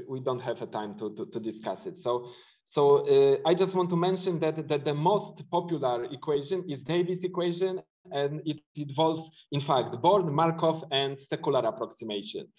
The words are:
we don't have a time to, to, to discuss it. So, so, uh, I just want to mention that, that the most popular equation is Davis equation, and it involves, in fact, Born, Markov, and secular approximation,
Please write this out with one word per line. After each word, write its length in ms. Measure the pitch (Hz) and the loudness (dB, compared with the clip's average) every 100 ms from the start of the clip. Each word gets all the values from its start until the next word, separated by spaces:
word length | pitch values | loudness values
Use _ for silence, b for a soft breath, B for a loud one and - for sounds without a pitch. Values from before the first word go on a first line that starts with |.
| 127 | -10
we 120 | 131 | -6
don't 200 | 135 123 | -4 -4
have 240 | 120 113 | -6 -8
a 20 | 110 | -6
time 320 | 110 107 104 | -8 -8 -8
to, 160 | 107 107 | -10 -8
to, 120 | - | -10
to 120 | 113 | -8
discuss 460 | 107 101 107 92 95 | -8 -8 -8 -8 -10
it. 140 | - | -8
So, 300 | 123 123 123 B B B _ | -4 -4 -6 B B B _
so, 400 | 156 143 143 143 | 4 6 6 6
uh, 300 | 139 139 135 156 | 6 6 6 4
I 60 | |
just 220 | 175 180 185 | 2 2 0
want 160 | 175 | 0
to 40 | 170 | 2
mention 440 | 180 185 190 165 | 2 0 -2 0
that, 280 | 160 156 147 | -2 -2 -2
that 160 | 147 | -2
the 120 | 143 147 | 0 0
most 520 | 170 202 202 - - | 2 2 0 -14 -4
popular 540 | 175 175 160 131 120 120 | -2 0 -2 -2 -2 -4
equation 640 | 135 - 143 139 185 180 | -6 -2 -2 -2 -6 -4
is 140 | 139 | -6
Davis 420 | 131 175 175 180 | -2 0 0 -2
equation, 560 | 180 180 175 170 190 185 - _ - | -4 -2 -2 0 -2 -4 -10 _ -6
and 300 | 143 143 151 156 | -2 -2 -2 -6
it 160 | 143 _ 147 | -6 _ -10
involves, 540 | 143 131 160 160 160 b - | -4 0 2 0 -8 b -6
in 100 | 143 | -4
fact, 400 | 139 135 113 117 | 0 0 0 0
Born, 320 | 165 202 170 | 4 4 4
Markov, 500 | 143 165 165 165 160 - | 2 2 2 0 0 -2
and 280 | 135 139 139 | -2 0 -4
secular 400 | - 147 151 135 | -8 -4 0 2
approximation, 880 | 113 110 107 - 110 104 107 98 - | 0 -2 -6 -8 -8 -6 -6 -10 -12